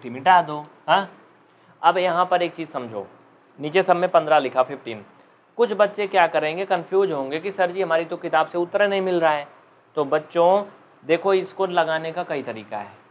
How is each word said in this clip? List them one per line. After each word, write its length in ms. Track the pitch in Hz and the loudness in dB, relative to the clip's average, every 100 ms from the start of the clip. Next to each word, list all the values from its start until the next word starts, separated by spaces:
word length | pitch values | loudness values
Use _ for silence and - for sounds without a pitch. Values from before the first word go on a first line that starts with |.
ठी 80 | 123 | -12
मिटा 320 | 127 156 180 | -2 4 4
दो। 220 | 156 151 151 _ - | 4 -8 -12 _ 0
हाँ, 220 | 180 190 - _ _ _ _ _ - | 0 0 -14 _ _ _ _ _ 0
अब 160 | 165 180 | 2 2
यहाँ 280 | 180 170 180 | 0 0 2
पर 160 | 180 | 2
एक 120 | 175 | 0
चीज़ 140 | 170 156 | -6 -10
समझो, 380 | 139 120 107 98 - _ _ _ - | -8 -8 -10 -12 -18 _ _ _ -12
नीचे 220 | 147 180 | -2 0
सब 140 | 185 175 | 2 2
में 140 | 180 | 4
पन्द्रह 280 | 170 151 151 | 2 4 2
लिखा, 240 | 131 131 | 2 0
फ़िफ़्टीन। 420 | 131 139 120 107 101 _ _ _ _ - | -2 -4 -12 -14 -16 _ _ _ _ -2
कुछ 160 | 233 | -2
बच्चे 340 | 202 202 208 196 | 2 0 0 0
क्या 200 | 190 165 | 2 2
करेंगे, 380 | 165 151 170 | 2 -2 -4
confuse 480 | 196 180 151 190 196 | -4 -4 -2 0 0
होंगे 280 | 147 135 156 | -2 -4 -6
कि 120 | 190 | -6
"सर 180 | 190 180 | -2 -2
जी 120 | 185 | -2
हमारी 220 | 180 165 | -2 -2
तो 120 | 165 170 | -2 -8
किताब 300 | 165 156 156 | -2 0 0
से 120 | 175 | -2
उत्तर 300 | 170 202 202 | -2 0 0
नहीं 120 | 196 | 0
मिल 200 | 185 175 | 0 2
रहा 120 | 160 | 2
है।" 160 | 147 143 - _ _ _ | 0 -6 -20 _ _ _
तो 100 | 156 | -4
बच्चों 600 | 139 151 151 170 175 196 202 - _ _ | -2 -2 -2 2 4 4 0 -16 _ _
देखो, 300 | 131 165 196 | -2 0 2
इसको 320 | 190 180 - 190 | 0 0 -4 -2
लगाने 460 | 175 160 160 160 | 0 0 -2 -4
का 100 | 165 | -8
कई 200 | 170 147 | -6 -6
तरीका 360 | 120 113 104 107 | -6 -12 -10 -12
है। 240 | 104 - _ | -12 -18 _